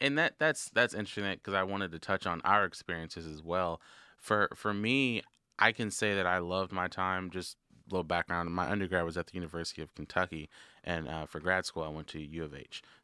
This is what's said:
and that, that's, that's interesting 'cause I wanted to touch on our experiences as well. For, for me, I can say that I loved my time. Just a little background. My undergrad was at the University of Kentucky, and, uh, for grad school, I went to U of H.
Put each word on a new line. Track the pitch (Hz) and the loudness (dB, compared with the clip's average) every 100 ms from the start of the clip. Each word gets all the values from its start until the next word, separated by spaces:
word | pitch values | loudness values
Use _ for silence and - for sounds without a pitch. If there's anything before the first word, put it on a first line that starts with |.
and | 139 147 | 0 4
that, | 165 - | 2 2
that's, | 156 147 - | 2 2 0
that's | 110 120 | 4 4
interesting | 104 101 107 101 92 | 2 -6 -2 -2 -2
'cause | - | 0
I | 98 | 0
wanted | 95 98 92 | 2 0 -4
to | 80 | -4
touch | - 95 95 | -2 0 0
on | 85 | 0
our | - 104 95 | 4 6 4
experiences | - - 85 80 85 80 | 0 -6 -6 -6 -8 -10
as | 78 | -8
well. | 82 90 87 82 - - - - | -2 2 2 -2 -8 -20 -20 -10
For, | - 104 101 - | 0 2 2 0
for | 107 | -2
me, | 101 110 135 131 113 - _ _ - | 0 2 2 2 0 -6 _ _ 2
I | 110 | 2
can | 113 107 | 4 -2
say | - 107 98 | 0 2 4
that | 90 | 4
I | 90 | 2
loved | 87 92 95 | 0 0 0
my | 95 90 | 0 -2
time. | - 92 92 92 | 0 0 0 -2
Just | 92 87 - _ - - | -6 -8 -12 _ -20 -4
a | |
little | 92 | -2
background. | 82 87 - 87 85 | 2 0 0 -2 0
My | 90 90 | 0 0
undergrad | 101 92 90 85 | 0 2 2 2
was | 85 | -2
at | - | -6
the | 92 | -6
University | 82 82 82 - | -6 -6 -6 -8
of | 78 - | -10 -10
Kentucky, | 76 92 92 80 76 - - - | -4 0 0 -2 -12 -18 -20 -12
and, | - 85 73 | -6 -4 -4
uh, | 80 76 | -6 -6
for | 80 | -4
grad | 82 92 - | 0 2 0
school, | 82 | -4
I | 78 | -6
went | 76 76 | -6 -10
to | 78 | -10
U | 73 82 | -8 -8
of | 76 67 | -8 -10
H. | - - - - | -14 -16 -18 -18